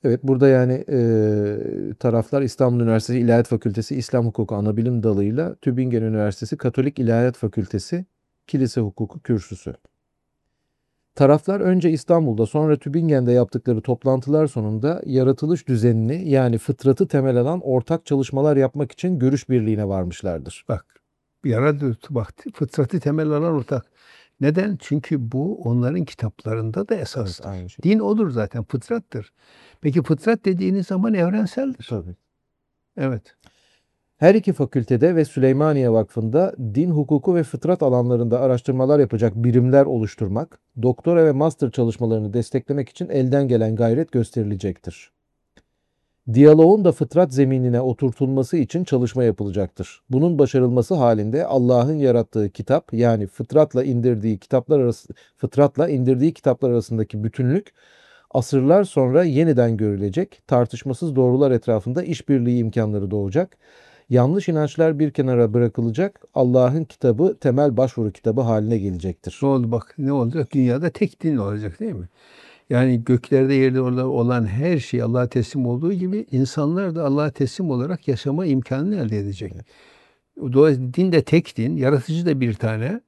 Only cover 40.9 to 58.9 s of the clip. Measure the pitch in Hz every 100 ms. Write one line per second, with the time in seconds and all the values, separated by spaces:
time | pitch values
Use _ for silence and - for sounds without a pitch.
40.9 | 123 170 170 160 135 160 - 131 123 117
41.9 | 110 120 113 107 117 113 135 - 143 123
42.9 | - 175 135 127 139 139 120 110 110 117
43.9 | 120 165 127 113 - 104 98 101 92 -
44.9 | - - _ _ _ _ _ _ _ _
45.9 | _ _ _ - 113 147 156 160 214 180
46.9 | - 160 165 180 127 135 131 123 120 131
47.9 | 117 131 - 131 135 123 170 127 170 180
48.9 | 131 120 127 120 101 104 95 92 - 92
49.9 | - _ 127 170 156 135 135 127 123 117
50.9 | 180 120 107 104 131 - 135 123 123 127
51.9 | 156 135 120 110 110 101 - 107 147 -
52.9 | 113 120 113 98 - 117 147 151 127 135
53.9 | 120 123 113 110 104 _ 131 120 147 123
54.9 | 113 _ - _ _ 123 135 143 - 165
55.9 | 139 127 127 151 - 143 123 131 120 -
56.9 | 113 107 107 110 - 123 165 208 _ _
57.9 | _ _ _ _ 131 123 139 135 185 196